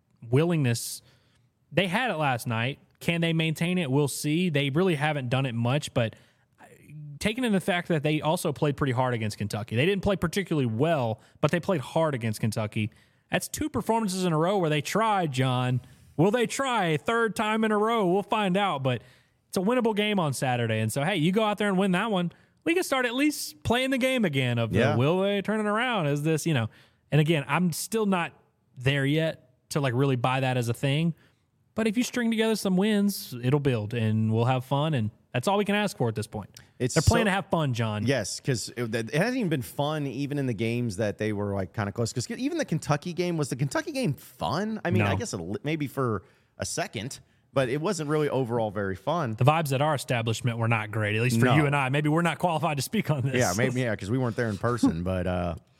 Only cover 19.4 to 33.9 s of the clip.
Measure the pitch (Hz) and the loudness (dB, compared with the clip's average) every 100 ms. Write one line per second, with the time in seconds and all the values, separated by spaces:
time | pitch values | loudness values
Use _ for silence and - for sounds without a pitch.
19.4 | _ 202 185 254 226 202 208 208 156 127 | _ -2 0 2 2 2 0 2 0 0
20.4 | 135 120 117 110 110 139 151 202 156 196 | 0 2 2 0 0 0 0 2 2 2
21.4 | 214 208 208 185 196 180 226 190 170 - | 2 2 0 2 2 2 2 0 -2 -6
22.4 | _ _ 311 339 339 269 247 247 294 285 | _ _ -2 0 0 0 0 2 2 0
23.4 | - - - 233 262 269 262 262 190 139 | -6 -6 0 2 2 2 2 2 2 2
24.4 | 127 120 113 95 131 147 135 185 196 202 | 2 2 2 2 4 4 2 2 2 0
25.4 | 196 214 208 208 254 220 147 147 151 156 | 0 -2 0 0 0 0 0 0 0 0
26.4 | 170 131 110 - - _ _ 147 151 160 | 2 0 0 -6 -20 _ _ 2 4 2
27.4 | 135 151 180 151 - 226 208 185 156 - | 0 0 0 -2 -4 0 2 0 -2 -8
28.4 | _ _ _ - 127 143 135 151 160 - | _ _ _ -4 0 2 2 2 0 -4
29.4 | _ _ - 156 139 120 139 127 127 131 | _ _ -6 -2 0 2 2 2 0 0
30.4 | 131 127 117 117 139 143 170 - _ _ | 0 0 -2 -2 0 0 0 -4 _ _
31.4 | _ _ _ - 220 214 240 247 226 220 | _ _ _ -4 -2 0 -2 -2 0 0
32.4 | 220 220 202 180 208 208 202 196 - 123 | 0 0 2 2 2 2 2 -2 -8 -4
33.4 | 123 147 139 120 104 | 0 2 2 0 -2